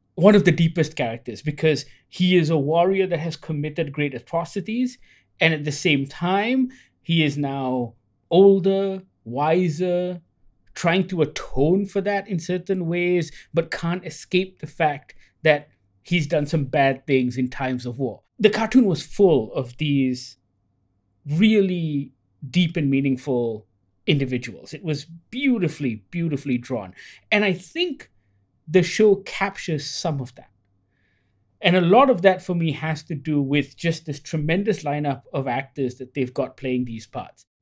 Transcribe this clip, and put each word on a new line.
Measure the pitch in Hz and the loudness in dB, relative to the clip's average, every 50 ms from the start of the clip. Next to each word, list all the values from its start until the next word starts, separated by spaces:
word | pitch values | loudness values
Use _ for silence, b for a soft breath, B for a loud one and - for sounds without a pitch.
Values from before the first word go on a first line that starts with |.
| _ _ _ | _ _ _
one | - 170 214 208 | 4 6 8 8
of | 196 - | 8 6
the | 175 | 4
deepest | 160 170 165 160 - 170 147 - - | 4 4 2 2 2 0 -2 -2 -2
characters | - 123 113 - - - 123 107 - | -4 -4 -4 -6 -8 -10 -12 -12 -8
because | - 151 143 - 160 156 143 135 - b b b b _ | -8 -8 -4 0 2 2 2 0 -4 b b b b _
he | - - 180 180 180 | -4 0 2 4 4
is | 170 156 156 | 4 4 4
a | 165 147 | 2 0
warrior | 139 147 165 170 175 190 196 190 190 | 2 2 2 2 4 4 2 0 0
that | 185 175 147 | 0 -2 -4
has | 165 165 139 | -4 -6 -8
committed | - - - 156 143 151 156 151 170 156 139 | -8 -8 -6 -4 -4 -4 -4 -4 -4 -6 -4
great | 139 151 147 135 135 | -4 -4 -4 -4 -4
atrocities. | - - - 175 170 160 - - 202 165 220 220 247 254 247 - b b b b b b b _ - | -8 -10 -6 -4 -4 -4 -4 -8 -8 -6 -4 -4 -2 -2 -4 -6 b b b b b b b _ 0
And | 175 165 | 2 2
at | 160 147 147 | 2 0 -2
the | 151 | -4
same | 143 - - 170 147 139 139 | -4 -2 0 2 2 2 0
time, | 139 - - 175 180 190 202 214 240 262 262 254 254 B B B B B _ | -4 -6 -4 -2 0 0 0 0 0 0 0 -2 -2 B B B B B _
he | _ 170 170 165 156 | _ -2 0 2 2
is | 139 143 | 0 0
now | 147 143 135 139 139 131 127 131 127 120 107 - _ _ _ _ _ _ _ | -2 -4 -4 -4 -4 -4 -2 -2 -2 -4 -6 -10 _ _ _ _ _ _ _
older, | 165 185 196 196 196 190 165 190 196 196 196 190 190 185 - _ _ _ _ | 4 6 8 8 6 6 2 0 0 0 -2 -4 -6 -8 -12 _ _ _ _
wiser, | 113 120 135 147 160 170 185 185 165 143 165 185 180 175 180 180 180 180 170 - _ _ _ _ _ _ _ _ _ _ | -8 -4 -2 0 2 2 2 2 0 0 -2 -2 0 0 -2 -2 -4 -6 -10 -14 _ _ _ _ _ _ _ _ _ _
trying | - 180 165 175 190 185 - | -2 0 2 2 2 0 0
to | 185 165 | 0 0
atone | 147 151 - - - - - 131 143 160 185 202 196 | 0 0 -2 -8 -10 -4 0 2 4 4 4 2 0
for | - - 196 | -2 -4 -2
that | 180 208 202 196 202 - | -2 0 -2 -2 -2 -4
in | 190 165 | -6 -4
certain | - - 185 175 175 - 190 185 170 | -4 -4 -6 -4 -4 -4 -4 -4 -2
ways, | 165 175 175 175 180 180 175 160 165 B B B B | -2 -2 0 0 2 2 0 0 -4 B B B B
but | - 170 165 - | -2 -2 -2 -2
can't | - - 165 165 175 185 180 | -8 -6 -4 -4 -4 -4 -8
escape | 160 - - - - 185 185 190 185 - _ | -12 -14 -14 -6 -2 0 0 0 -2 -8 _
the | - | -16
fact | - - - 160 147 139 143 - - - b b b b _ | -12 -2 0 0 0 0 -4 -10 -20 -20 b b b b _
that | - 156 147 143 147 - _ _ _ _ _ _ | 2 2 2 2 -2 -10 _ _ _ _ _ _
he's | _ - 175 175 143 | _ -2 -2 0 0
done | 139 170 147 147 | 0 -2 -2 -2
some | 143 165 156 135 | 0 -2 -2 -2
bad | - - 143 135 135 135 - - | -2 0 2 2 2 0 -2 0
things | - 135 131 123 123 110 | 0 2 2 2 0 -2
in | 131 127 127 | -4 -4 -4
times | - - 131 131 127 123 123 | -4 -6 -6 -6 -6 -6 -8
of | 123 113 139 | -10 -6 -6
war. | 135 113 95 - _ _ _ - | -6 -6 -6 -10 _ _ _ 2
The | 196 214 | 2 2
cartoon | - 220 226 214 - 262 220 | 2 0 -2 2 4 4 4
was | 190 156 - - | 4 2 -2 -4
full | - - - 202 175 151 120 110 - | -6 2 4 4 6 6 2 0 -2
of | - 147 123 123 - | -6 -8 -8 -8 -8
these | - 156 147 143 135 131 127 127 123 - - - _ _ _ _ _ _ _ _ _ _ _ _ _ _ _ _ _ _ | -4 -2 0 2 2 0 0 -2 -6 -8 -14 -20 _ _ _ _ _ _ _ _ _ _ _ _ _ _ _ _ _ _
really | 143 151 170 220 220 220 208 196 185 180 175 165 156 147 139 - - - _ _ _ _ _ 143 120 | -4 2 4 4 6 6 4 2 2 0 -2 -2 -2 -2 -4 -4 -6 -12 _ _ _ _ _ -14 -2
deep | - 180 175 165 - | 0 0 0 2 0
and | 170 143 139 | 0 0 2
meaningful | 135 135 143 135 131 127 - 147 127 120 120 117 110 107 - _ _ _ _ _ _ _ _ | 2 2 2 0 -2 -2 -2 -2 -2 0 -2 -2 -4 -8 -12 _ _ _ _ _ _ _ _
individuals. | - 151 139 135 123 127 120 - 117 92 - - - | 0 2 2 0 -2 -4 -6 -6 -10 -14 -16 -16 -16
It | 160 - 196 | -16 -10 -6
was | 156 147 - - | -6 -6 -6 -8
beautifully, | - - - _ _ - 262 285 269 240 202 175 143 - - 143 120 107 107 - _ | -12 -20 -20 _ _ -8 -2 0 0 2 2 0 -2 -2 -2 -4 -4 -4 -6 -10 _
beautifully | 175 170 170 156 147 139 - 139 123 120 | -6 -4 -2 -2 -2 -4 -2 -2 -4 -2
drawn. | - - 127 107 95 90 B B B B B B B _ | -2 -6 -6 -6 -6 -10 B B B B B B B _
And | 214 202 208 | 0 2 2
I | 196 | 2
think | 170 - - - - 330 359 349 262 - - - _ _ _ _ _ _ _ _ _ _ _ | 0 -2 -6 -10 -6 -4 -4 -4 -4 -8 -14 -20 _ _ _ _ _ _ _ _ _ _ _
the | 156 156 185 | 0 2 2
show | 170 - - - 220 208 196 | 2 2 2 4 6 6 4
captures | 190 - - - - 196 196 - - - 170 156 147 147 - | 4 0 -6 -6 -4 -4 -4 -4 -8 -6 -6 -4 -4 -6 -8
some | - - - 165 143 135 | -8 -6 -4 -4 -4 -4
of | 123 - - | -6 -8 -12
that. | - - _ _ _ _ _ _ _ _ _ _ _ _ _ _ _ _ _ _ _ _ _ _ _ | -20 -20 _ _ _ _ _ _ _ _ _ _ _ _ _ _ _ _ _ _ _ _ _ _ _
And | 226 175 180 | 2 4 4
a | 185 | 4
lot | 170 170 208 254 277 262 | 6 6 6 6 6 6
of | 226 170 | 4 4
that | 185 190 - - | 4 4 4 4
for | - - 175 | -2 -4 -2
me | 170 165 160 | -2 -2 -2
has | - - 156 160 156 151 - | -2 -4 -4 -4 -4 -6 -6
to | - 160 | -8 -10
do | 131 - 160 147 143 | -8 -4 -2 -2 0
with | 139 131 147 143 135 - - | 0 0 0 0 -2 -2 -8
just | - 165 165 165 - - | -4 -4 -4 -4 -4 -8
this | 156 143 - | -10 -10 -10
tremendous | - - 165 156 147 151 170 196 202 214 170 - | -10 -8 -6 -4 -2 -2 -2 0 0 -2 -2 -2
lineup | 156 143 147 147 147 143 131 131 - - | -4 -6 -4 -2 -2 -4 -4 -6 -8 -8
of | - 139 131 | -6 -4 -4
actors | 135 120 135 135 - _ 143 131 123 123 | -4 -4 -6 -6 -8 _ -6 -4 -4 -6
that | - 127 - _ | -10 -16 -8 _
they've | 143 127 127 - | -4 -4 -4 -4
got | - 127 127 - | -4 -6 -6 -8
playing | - 139 131 127 127 127 | -8 -6 -4 -2 -2 -4
these | 120 113 110 - | -6 -8 -12 -14
parts. | - - 123 90 - - - _ _ _ _ | -12 -12 -14 -14 -14 -18 -20 _ _ _ _